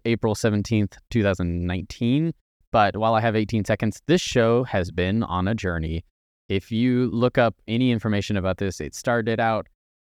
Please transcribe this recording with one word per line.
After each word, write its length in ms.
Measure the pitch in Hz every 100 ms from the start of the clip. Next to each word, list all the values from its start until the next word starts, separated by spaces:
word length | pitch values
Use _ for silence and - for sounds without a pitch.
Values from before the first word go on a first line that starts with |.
April 300 | 117 117 113 104
seventeenth, 600 | 117 104 101 110 101 - -
two 120 | 120
thousand 440 | 101 92 87 87 87
nineteen, 680 | 90 - - 117 139 165 - _ _ _
but 260 | 120 104 92
while 180 | 110
I 60 | 113
have 140 | 117 110
eighteen 280 | 104 113
seconds, 360 | 95 110 110 - -
this 140 | 175
show 420 | - 127 113 120
has 260 | 131 101 87
been 320 | 82 90 110
on 240 | 113 90 92
a 60 |
journey. 500 | 113 95 85 80 82 - _ _ _ -
If 220 | 98 -
you 400 | 113 123 123 127
look 260 | 113 123 -
up 180 | 117 - -
any 240 | 113 127
information 460 | 117 110 101 95 104
about 220 | 92 92
this, 220 | 98 -
it 140 | 71
started 460 | - - 120 113 113
out 260 | 113 110 - _ _ _